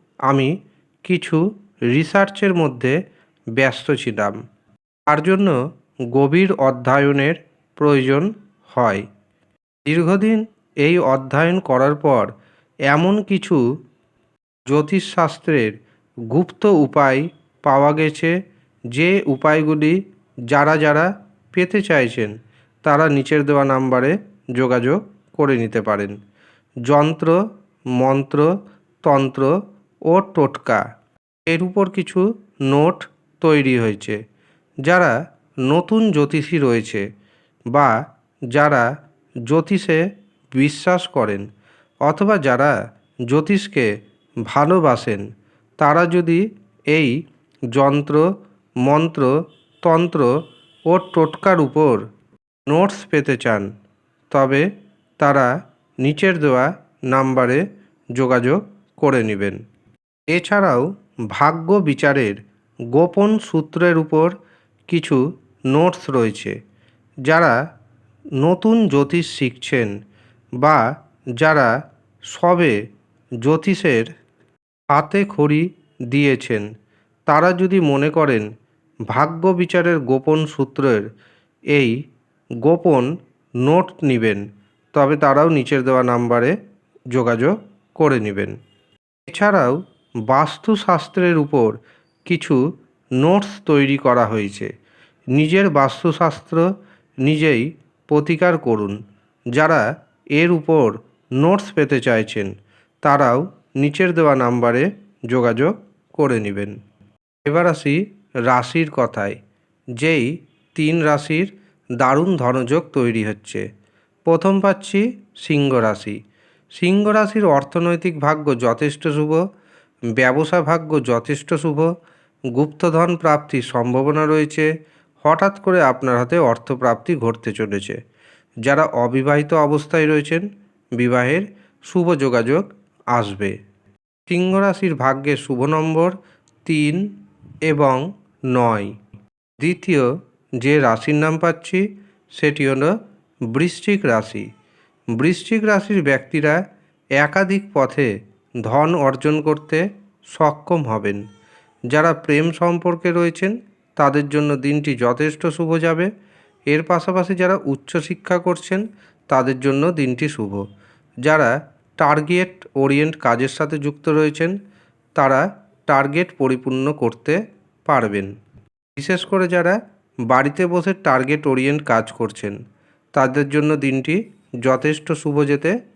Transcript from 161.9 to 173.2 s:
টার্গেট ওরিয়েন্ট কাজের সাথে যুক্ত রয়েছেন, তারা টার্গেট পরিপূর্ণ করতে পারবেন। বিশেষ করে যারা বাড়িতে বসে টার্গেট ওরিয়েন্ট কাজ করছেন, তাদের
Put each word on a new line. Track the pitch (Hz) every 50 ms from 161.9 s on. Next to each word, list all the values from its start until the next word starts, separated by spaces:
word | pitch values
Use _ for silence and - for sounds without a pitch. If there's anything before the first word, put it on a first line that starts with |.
| _ -
টার্গেট | 160 143 151 151 151 151 180 175 185 180 - - - - -
ওরিয়েন্ট | 139 135 135 139 143 151 156 156 -
কাজের | - 127 117 117 131 131 - -
সাথে | 156 147 156 151
যুক্ত | 143 147 147 - - 165
রয়েছেন, | 156 151 156 151 147 - 160 170 190 202 202 - _ _ _ _ _ _ _ _ -
তারা | - 139 135 135 131 151 196 - - - _ _ _ _ -
টার্গেট | 147 135 139 139 143 165 180 180 - -
পরিপূর্ণ | 139 131 131 123 127 135 127 131 131 143 151
করতে | 147 - 117 113 - - - 151 185 220 - - _ _ _ _ _ _
পারবেন। | - 151 131 113 107 101 101 95 98 104 - _ _ _ - - _ _ _ _ _ _
বিশেষ | - 143 - 185 180 -
করে | - 202 190 185 175
যারা | 180 180 170 170 190 226 247 - _ _ _ _ _ -
বাড়িতে | 123 113 127 127 135 143 143 - 185
বসে | 175 175 180 165 196 190 196 -
টার্গেট | 160 131 131 131 135 151 151 147
ওরিয়েন্ট | 151 135 127 127 135 143 151 151
কাজ | - 120 113 110 - -
করছেন, | - 117 107 - - - 101 101 - 123 - _ _ _ _ _ _ _ _ -
তাদের | 143